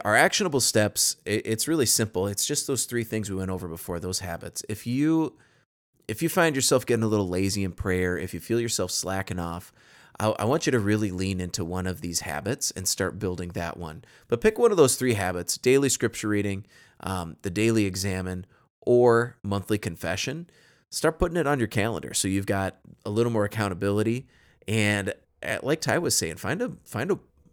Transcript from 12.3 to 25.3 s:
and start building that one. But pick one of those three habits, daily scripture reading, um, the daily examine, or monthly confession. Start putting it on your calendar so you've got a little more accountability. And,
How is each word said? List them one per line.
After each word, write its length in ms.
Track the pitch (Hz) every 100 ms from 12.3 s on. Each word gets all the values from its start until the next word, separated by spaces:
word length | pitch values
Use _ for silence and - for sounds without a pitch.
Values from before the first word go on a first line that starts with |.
| 76 101 139 -
and 140 | - 95
start 320 | - 92 95
building 320 | 101 90 90
that 260 | 87 85 -
one. 280 | 82 78 - - -
But 120 | -
pick 180 | 214 214
one 120 | 233
of 60 | 190
those 200 | 131 -
three 180 | 127
habits, 420 | 107 92 87 90 -
daily 300 | 127 135 139
scripture 400 | - 117 - 107
reading, 380 | 104 101 98 - - - -
um, 360 | - 92 82 -
the 80 | 98
daily 360 | 90 113 113 98
examine, 600 | 95 101 92 92 92 90 _ _ _
or 560 | - 120 123 117 120 -
monthly 360 | 101 101 90 104
confession. 680 | 101 82 85 92 - 151 170 _ _ _ _
Start 280 | - 190 180
putting 180 | 175 170
it 100 | 143
on 120 | 143
your 100 | 107
calendar 460 | - 107 92 -
so 140 | - 98
you've 180 | 98 98
got 300 | 98 95 - - -
a 60 | -
little 220 | 104 120
more 120 | 113
accountability. 840 | 101 110 101 85 98 101 110 120 - _ _ _ -
And, 460 | 110 104 104 95 - _